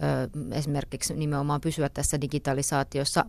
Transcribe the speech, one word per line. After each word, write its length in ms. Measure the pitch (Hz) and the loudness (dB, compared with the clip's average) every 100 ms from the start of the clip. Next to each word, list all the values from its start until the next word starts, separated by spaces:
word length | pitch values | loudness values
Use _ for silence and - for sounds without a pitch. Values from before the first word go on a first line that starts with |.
| 147 135 127 151 - | 0 2 0 -4 -4
esimerkiksi 640 | 143 143 143 135 135 - | -2 0 -2 -2 -4 -4
nimenomaan 480 | 156 151 143 143 147 | 0 0 2 2 0
pysyä 280 | 160 156 139 | 0 0 -2
tässä 320 | - 139 147 | 0 0 0
digitalisaatiossa 1040 | 143 147 143 135 139 143 139 143 143 180 | 0 0 0 0 2 0 0 0 0 2